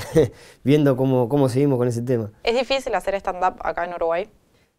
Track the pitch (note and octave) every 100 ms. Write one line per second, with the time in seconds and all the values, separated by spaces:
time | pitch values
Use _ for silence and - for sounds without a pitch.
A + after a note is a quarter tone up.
0 | - - C#3 - - - A#2+ D3+ C#3 B2
1 | C3 B2+ A#2 C#3+ C3+ B2+ C#3+ B2+ B2 A#2
2 | A#2+ A#2+ G#2 - A3+ A#3+ A#3+ C4+ C4 G3
3 | G3 G3 G3 F3+ F#3 F#3 E3 E3 F3 F3
4 | E3 E3+ G#3+ _ _ _ _